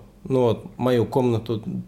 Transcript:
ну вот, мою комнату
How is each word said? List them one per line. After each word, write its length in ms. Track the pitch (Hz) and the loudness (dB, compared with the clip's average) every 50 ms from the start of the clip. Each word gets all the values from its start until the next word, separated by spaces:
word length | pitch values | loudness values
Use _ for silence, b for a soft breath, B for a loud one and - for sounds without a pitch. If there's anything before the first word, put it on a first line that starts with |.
| - - - - - | -8 -16 -20 -14 -6
ну 200 | - 131 127 123 | -2 0 2 2
вот, 340 | 117 101 - - - - - | 2 2 0 -4 -10 -8 -2
мою 280 | 120 127 123 120 107 | 0 2 2 2 2
комнату 560 | - - 139 127 123 113 110 113 - 117 113 - 123 127 123 - | 2 2 2 2 2 2 0 -2 -4 -4 -4 -4 -6 -8 -8 -8